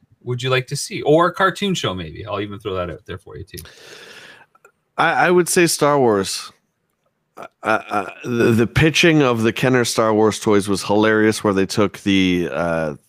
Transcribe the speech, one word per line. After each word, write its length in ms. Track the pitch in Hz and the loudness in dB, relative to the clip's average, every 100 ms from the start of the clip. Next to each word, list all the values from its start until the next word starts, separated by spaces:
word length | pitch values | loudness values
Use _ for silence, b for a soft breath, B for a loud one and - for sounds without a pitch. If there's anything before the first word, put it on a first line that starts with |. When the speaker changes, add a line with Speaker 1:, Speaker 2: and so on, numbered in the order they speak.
| _ _ | _ _
Speaker 1:
would 220 | 120 123 | -10 -6
you 60 | 131 | -2
like 160 | 131 131 | -2 -2
to 80 | 139 | -8
see? 260 | - 175 | -10 -6
Or 240 | - 156 175 | 2 2 2
a 60 | |
cartoon 400 | 175 190 180 202 | 0 -2 -2 -4
show, 200 | 180 113 92 | -2 -4 -6
maybe. 280 | 80 78 101 | -10 -12 -8
I'll 140 | 101 | -8
even 200 | 104 101 | -8 -10
throw 160 | 104 92 | -8 -6
that 140 | 87 | -6
out 140 | 76 - | -10 -14
there 100 | 85 | -16
for 180 | - - | -14 -18
you, 80 | |
too. 140 | - 82 80 B B B B B B B B _ _ _ _ - | -14 -14 -16 B B B B B B B B _ _ _ _ -2
Speaker 2:
I, 300 | 160 135 160 | 0 2 4
I 40 | |
would 180 | 180 170 | 4 2
say 160 | 185 170 | 2 2
Star 300 | - 147 143 | 2 2 4
Wars. 520 | 123 101 95 - - - _ _ _ _ _ _ _ - | 4 2 0 -6 -12 -20 _ _ _ _ _ _ _ -20
Uh, 120 | - _ | -20 _
uh, 480 | - 107 104 104 92 - | -4 -2 -2 -6 -6 -10
the, 280 | 147 120 117 | -6 0 2
the 160 | 113 117 | 2 2
pitching 540 | - 156 147 175 156 | 2 2 4 4 4
of 180 | 131 117 | 4 2
the 100 | 110 | 0
Kenner 320 | - 131 127 117 | 0 0 2 0
Star 280 | - 110 | 0 2
Wars 260 | 107 110 101 | 4 2 2
toys 300 | 110 101 98 | 2 2 2
was 140 | 98 | -4
hilarious, 600 | - 104 110 110 107 107 | 0 2 4 4 2 2
where 100 | 107 | 0
they 120 | 95 95 | 0 0
took 320 | - 101 - | 0 -2 -2
the, 460 | 104 98 92 90 82 | -2 2 2 0 -2
uh, 440 | 69 85 82 78 71 | -4 -4 -2 -4 -6